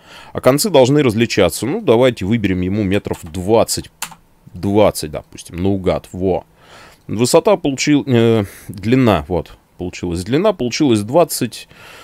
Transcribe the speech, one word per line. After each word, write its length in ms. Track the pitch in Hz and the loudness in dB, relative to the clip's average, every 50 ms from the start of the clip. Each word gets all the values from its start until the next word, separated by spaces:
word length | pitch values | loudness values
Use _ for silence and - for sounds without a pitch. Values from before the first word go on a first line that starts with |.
| _ - - - - - | _ -20 -20 -20 -18 -12
а 100 | - - | -8 -2
концы 280 | - 123 131 147 - 220 | 2 2 2 2 2 2
должны 320 | 170 139 131 117 143 147 | 4 4 6 6 4 4
различаться. 640 | 147 127 98 110 117 107 - - 127 87 - - - | 2 2 2 2 0 0 2 2 2 2 0 -2 -6
Ну, 160 | 117 156 226 | -4 -4 -4
давайте 440 | 226 160 117 113 127 131 123 - 98 | 0 2 2 4 4 2 2 0 -2
выберем 360 | 92 113 120 101 98 92 92 | -2 -2 0 0 -2 -2 -2
ему 220 | 90 90 98 107 107 | -2 -2 -2 -2 -2
метров 360 | 92 95 101 - - - - - | 0 -2 -2 -2 -4 -8 -8 -10
двадцать. 680 | 85 78 95 87 95 110 113 98 - - - - - _ - - - - _ _ _ _ _ _ - - | -14 -12 -8 -2 0 2 2 2 0 -2 -8 -8 -12 _ -16 -16 -16 -16 _ _ _ _ _ _ -20 -14
Двадцать, 580 | 98 85 101 101 104 104 90 82 - - 80 | -6 -4 0 2 4 4 2 2 -2 -8 -10
допустим, 500 | 73 71 - _ - - - - - 85 | -10 -12 -14 _ -20 -20 -20 -14 -8 -4
наугад, 460 | 90 95 101 95 90 90 80 71 - - | -2 -2 -2 -2 -2 -2 -4 -4 -4 -10
во. 340 | - 90 92 95 87 - - _ _ _ _ - - - - - - _ _ | -10 -4 -2 -2 -2 -2 -4 _ _ _ _ -20 -20 -20 -20 -20 -20 _ _
Высота 520 | - 95 101 120 123 - 165 160 226 202 190 | -8 -4 -2 0 2 2 2 4 2 0 0
получил-, 480 | - 151 135 120 - 143 147 143 - 139 | 0 -4 -4 -2 0 0 0 0 2 2
э, 380 | 127 117 117 117 113 113 104 101 - - - - | 2 4 4 4 2 2 0 -4 -8 -18 -18 -16
длина, 540 | 90 101 92 107 120 131 131 113 101 82 76 76 | -14 -8 -2 0 2 2 4 4 2 2 0 -2
вот, 280 | 92 82 76 - - - _ _ _ - | -4 -4 -4 -6 -14 -20 _ _ _ -10
получилась 460 | 90 90 - - - 90 85 85 90 | -10 -10 -8 -8 -8 -6 -6 -6 -4
длина, 280 | 90 120 151 190 220 | -2 -2 0 0 0
получилась 500 | 202 - 131 120 113 - 156 139 117 107 | -2 -2 -4 -6 -2 0 2 2 2 2
двадцать 680 | 101 107 127 170 170 - - - 131 113 - - - _ - - - - - - | 0 0 2 2 2 2 0 -4 -6 -6 -8 -10 -20 _ -20 -20 -20 -20 -20 -20